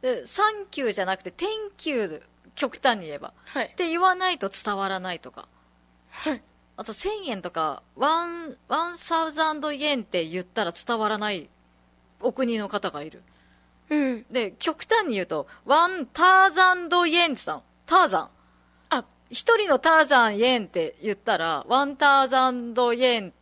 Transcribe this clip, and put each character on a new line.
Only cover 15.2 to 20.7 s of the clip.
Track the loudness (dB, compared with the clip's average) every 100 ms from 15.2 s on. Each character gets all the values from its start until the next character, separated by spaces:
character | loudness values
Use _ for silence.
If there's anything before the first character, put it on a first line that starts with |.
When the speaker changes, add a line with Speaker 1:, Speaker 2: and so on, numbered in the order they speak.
Speaker 1:
う | -2
と、 | -4 -6 -14 2
ワ | 4 4
ン | 0 -10
タ | 2 6 8 6
ー |
ザ | 6 4 4
ン | 0
ド | 2 4
円 | 4 2
っ | 0
て |
言 |
っ | -8
た | -10
の。 | _ _ 2
タ | 4
ー | 4
ザ | 2
ン。 | -4 _ _ _ _ _ _
Speaker 2:
あ。 | -4 -4 _ _
Speaker 1:
一 | -4 2 2
人 | 4
の | 2
タ | 6 6
ー | 6
ザ | 6 4
ン | 4
円 | 2 2
っ |
て | 0